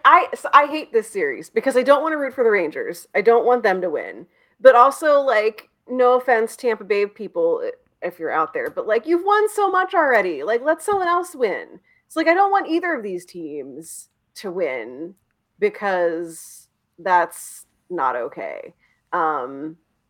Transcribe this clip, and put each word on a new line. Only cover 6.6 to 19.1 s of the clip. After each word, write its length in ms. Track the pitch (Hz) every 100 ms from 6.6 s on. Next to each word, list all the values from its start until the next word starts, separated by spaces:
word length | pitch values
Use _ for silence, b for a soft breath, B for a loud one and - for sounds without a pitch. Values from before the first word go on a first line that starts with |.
| 247 220
Bay 200 | 196 208
people, 580 | 202 202 196 170 165 165 110 - _ _
if 180 | 180 -
you're 120 | 160
out 240 | 151 156
there, 160 | 151 127
but, 160 | - -
like, 200 | 220 302
you've 180 | 349
won 240 | 392 415 427
so 200 | - 392
much 220 | 370 370
already. 500 | 370 294 233 180 147
Like, 200 | 156 233
let 180 | 277 330
someone 280 | - 403 349
else 260 | 349 349
win. 460 | 285 226 139 80 - _ _ _
It's 100 | 311
like, 100 | 320
I 60 |
don't 160 | 349 392
want 180 | 392 302
either 260 | 330 349
of 80 | 285
these 240 | 208 180 -
teams 840 | 180 156 147 135 131 165 - - _ _ -
to 140 | 202
win 640 | 175 160 127 113 127 170 196 _ _ _ -
because 1080 | 202 202 202 180 170 165 170 160 - - _ _ _ _
that's 680 | 180 185 170 - - - - _ -
not 260 | 175 131 123
okay. 560 | 120 - 101 - - - _ _ _